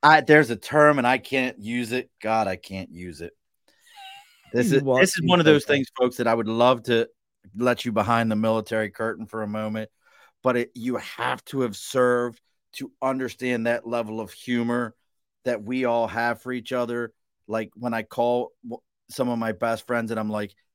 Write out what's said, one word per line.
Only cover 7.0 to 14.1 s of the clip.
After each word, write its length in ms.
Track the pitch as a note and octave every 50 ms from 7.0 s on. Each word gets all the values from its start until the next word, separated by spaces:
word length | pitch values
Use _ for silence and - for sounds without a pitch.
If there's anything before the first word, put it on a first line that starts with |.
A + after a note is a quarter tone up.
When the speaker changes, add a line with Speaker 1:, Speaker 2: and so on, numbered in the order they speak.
| A#2 A#2 _ _ _ _ _ _ _ F#2 G2
Speaker 1:
let 300 | G2 A#2+ B2+ A#2+ - -
you 60 | B2
behind 400 | A2 G#2+ G#2 G2+ A#2+ A#2 A#2 A2+
the 40 | A2
military 540 | G#2 G#2+ A2+ A2+ A2+ G#2+ - A2+ A2 A2 G#2
curtain 360 | G2 - A2+ A2+ A2 - A2+
for 180 | G#2 - A2 A2
a 40 | G#2
moment, 420 | G#2 G#2+ G#2+ G#2+ G#2+ A2 A2 - _ _ _ _ _ _ _ _ _ _ _
but 120 | C3 B2 A#2+
it, 140 | A#2+ - _
you 240 | B2 A2+ B2 B2 A#2
have 460 | - - - - A#2+ B2+ C3 A#2 _
to 160 | - - C3+
have 140 | C3 A#2+ G2+
served 640 | - - - - C3 B2+ B2 B2 A#2+ A#2+ A#2+ A#2+ _ _ _ _ _ _ _ _
to 180 | - C#3 - _ _
understand 640 | - C3 C3+ C3 C3 B2 - _ B2+ B2+ B2 A#2 A2+ A#2
that 200 | A#2+ A#2+ - A#2
level 320 | A#2 A#2+ A#2 G#2+